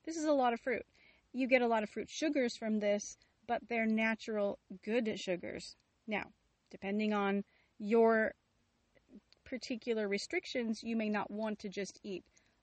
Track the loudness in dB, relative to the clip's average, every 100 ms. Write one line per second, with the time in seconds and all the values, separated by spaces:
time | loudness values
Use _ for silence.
0 | -10 -2 2 4 4 2 -2 -4 -6 _
1 | -20 _ _ -2 4 4 6 2 0 -6
2 | -8 -2 0 2 0 -2 -2 0 2 0
3 | -2 -16 _ _ -4 -4 -2 0 2 2
4 | 2 0 -2 0 0 -2 -10 -10 -2 0
5 | 0 -2 -2 -4 -4 -8 -10 -18 _ _
6 | -4 -4 -4 _ _ _ _ -10 -4 0
7 | 2 2 2 2 -2 _ _ -10 2 6
8 | 6 6 2 -4 _ _ _ _ _ _
9 | _ -20 _ _ -10 -8 -6 -6 -2 -2
10 | 0 -2 -2 -6 -4 -4 -2 -4 -2 -2
11 | 0 -2 -2 -4 -4 -6 -8 -8 -8 -10
12 | -10 -10 -10 _ _ _